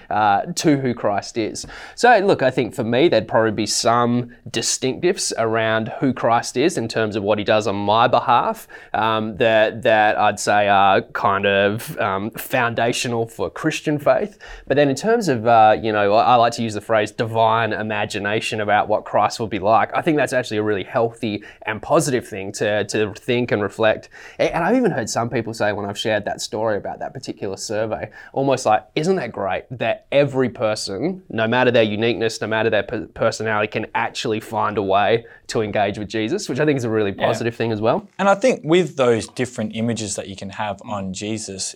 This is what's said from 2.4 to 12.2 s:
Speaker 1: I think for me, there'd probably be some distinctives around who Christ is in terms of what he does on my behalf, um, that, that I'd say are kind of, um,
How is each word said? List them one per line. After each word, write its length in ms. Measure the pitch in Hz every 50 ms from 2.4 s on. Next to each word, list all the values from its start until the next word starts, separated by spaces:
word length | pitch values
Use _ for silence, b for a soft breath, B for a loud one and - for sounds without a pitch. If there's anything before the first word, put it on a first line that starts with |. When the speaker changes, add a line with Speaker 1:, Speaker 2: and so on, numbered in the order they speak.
Speaker 1:
I 100 | 135 127
think 220 | 127 - 123 98 -
for 100 | - 117
me, 240 | 110 120 127 160
there'd 200 | 175 127 110 -
probably 240 | - 131 117 113 113
be 140 | 101 117 107
some 640 | 101 - - - 117 117 120 120 120 120 123 120 120 B B B 107
distinctives 800 | - 113 110 - - - 127 131 123 92 - 175 196 - - - -
around 520 | - 113 113 110 113 113 113 110 110 113 117 - -
who 140 | 147 131 120
Christ 440 | - - 120 117 117 - - -
is 200 | 123 143 170 -
in 100 | 135 113
terms 280 | 113 - 117 113 107 98
of 80 | 110 98
what 140 | 101 107
he 60 | 104 101
does 240 | 113 110 107 104
on 80 | 113 98
my 320 | 101 101 101 107 113 120
behalf, 600 | 120 - 120 - 127 120 123 - 220 220 - - - B B B B B
um, 440 | 104 107 110 110 110 110 113 110
that, 460 | - 123 113 110 107 110 104 95 113 -
that 340 | 117 110 107 107 107 -
I'd 220 | 73 104 104 104 -
say 280 | - - 104 104 104
are 340 | 101 101 95 98 95 98 - - - -
kind 320 | - - 104 98 98 101
of, 520 | 101 98 98 101 101 107 113 - - - -
um, 320 | 113 104 95 95